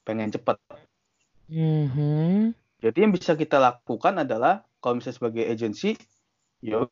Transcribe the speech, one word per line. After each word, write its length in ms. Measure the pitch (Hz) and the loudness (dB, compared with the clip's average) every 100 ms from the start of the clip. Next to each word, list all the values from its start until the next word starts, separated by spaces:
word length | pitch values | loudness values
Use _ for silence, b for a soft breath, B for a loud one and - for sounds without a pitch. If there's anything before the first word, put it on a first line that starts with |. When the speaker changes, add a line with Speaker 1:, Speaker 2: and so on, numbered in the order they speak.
Speaker 1:
pengen 300 | - 110 107 | -8 -4 -4
cepet. 240 | 113 - 110 - - 160 _ _ _ _ _ - | -4 -2 -4 -6 -20 -20 _ _ _ _ _ -10
Speaker 2:
Mhm. 1040 | 160 160 156 143 135 147 151 165 196 226 226 _ _ | -2 0 0 0 -2 0 0 0 2 0 -4 _ _
Speaker 1:
Jadi 180 | 113 135 | -2 2
yang 80 | 214 | 2
bisa 260 | 180 - 156 | 2 0 0
kita 220 | 156 143 | 2 4
lakukan 640 | 127 - - 113 175 190 | 4 2 -6 -2 0 0
adalah 400 | 131 113 139 202 - _ | -2 0 2 0 -4 _
kalau 160 | 123 120 | -4 -2
misalnya 200 | 131 120 | -4 -6
sebagai 240 | 117 113 110 | -4 -2 -2
agency, 480 | 113 113 104 196 226 _ _ _ _ _ _ | -2 -4 -2 -4 -4 _ _ _ _ _ _
ya 300 | 113 107 123 | -4 -2 -2